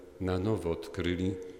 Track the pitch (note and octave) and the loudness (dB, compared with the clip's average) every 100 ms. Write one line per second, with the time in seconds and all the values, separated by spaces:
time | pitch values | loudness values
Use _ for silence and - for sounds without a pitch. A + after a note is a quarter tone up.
0 | - - F#2 F#2 G2 G#2+ E2 E2 - - | -18 -4 0 2 4 2 2 -2 -4 -2
1 | E2+ F2 F#2 G2 - - | 0 2 2 0 -6 -14